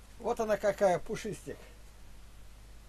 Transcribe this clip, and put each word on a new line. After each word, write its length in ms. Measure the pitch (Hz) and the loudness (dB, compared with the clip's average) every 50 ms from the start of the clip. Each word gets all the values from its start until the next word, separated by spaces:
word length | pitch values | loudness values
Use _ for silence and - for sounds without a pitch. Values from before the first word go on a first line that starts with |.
| - - - - | -16 -16 -10 -4
Вот 200 | - 208 240 - | 0 0 2 2
она 160 | 226 220 208 | 4 4 4
какая, 440 | 202 - 208 190 - 208 185 175 156 | 4 6 4 6 6 6 6 6 6
пушистик. 580 | - - 214 - - 214 165 - - - 113 - - - - - - - - - - - - - - - - - - - - - - - - - - | 2 -2 -4 -2 -2 -4 -4 -4 -6 -8 -8 -8 -10 -16 -16 -18 -18 -18 -16 -16 -16 -16 -14 -16 -16 -16 -14 -14 -14 -14 -14 -16 -16 -16 -16 -16 -16